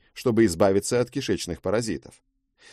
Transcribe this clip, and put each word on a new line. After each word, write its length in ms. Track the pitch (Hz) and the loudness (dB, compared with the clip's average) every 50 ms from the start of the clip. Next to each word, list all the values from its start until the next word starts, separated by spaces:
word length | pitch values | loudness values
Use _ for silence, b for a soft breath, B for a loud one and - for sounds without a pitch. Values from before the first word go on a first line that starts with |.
| _ _ _ | _ _ _
чтобы 320 | - - 131 117 110 113 | -6 -2 0 4 4 4
избавиться 560 | 104 82 80 104 98 98 101 98 - 131 120 | 4 4 4 2 4 4 2 0 0 -2 -2
от 100 | 123 123 | -2 -2
кишечных 520 | - 143 131 - 101 85 - - 85 - - | -4 -6 -4 -4 -4 -4 -4 -6 -10 -6 -4
паразитов. 600 | 92 98 113 120 110 85 - - - - _ _ _ _ _ _ _ _ b b b | -2 -2 -2 -2 -4 -6 -8 -8 -14 -20 _ _ _ _ _ _ _ _ b b b